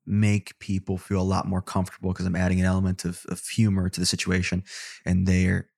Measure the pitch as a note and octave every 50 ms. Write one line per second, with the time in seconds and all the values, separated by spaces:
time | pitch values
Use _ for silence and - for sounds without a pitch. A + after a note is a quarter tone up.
0 | _ - G2+ G#2 G#2+ G#2 G#2 G#2 - - - - - - G2 F#2+ - - F#2+ F2+
1 | - - G2+ F#2+ F#2 F#2+ F#2 F2+ - E2+ F#2+ F#2 F2+ - - G2 F#2 - - -
2 | - F#2 F2+ - F#2 F#2 F2 F2+ F#2 F2+ F#2 F#2 F#2 F#2 F#2 F#2 F#2+ F#2 F#2 -
3 | - F2 F2 - - - F2 - - - - - A2+ G#2 G2 F#2+ F2+ F#2 - -
4 | F2+ - - - - F#2 F2+ F#2 F#2 - F#2 F2+ F#2+ - - - - - - -
5 | - - F2+ F#2 F#2 F#2 F2+ F#2 F#2 F#2 F#2+ F#2 - - _